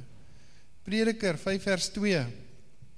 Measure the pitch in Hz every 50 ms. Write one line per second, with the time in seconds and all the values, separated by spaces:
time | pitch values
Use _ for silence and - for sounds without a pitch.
0 | 127 - - - - - - - - - - - - - - - - - 196 220
1 | 220 226 226 226 214 190 156 - - 196 190 196 - 202 190 175 - - - 214
2 | 202 208 185 156 123 117 107 - - - - - - - - - - - -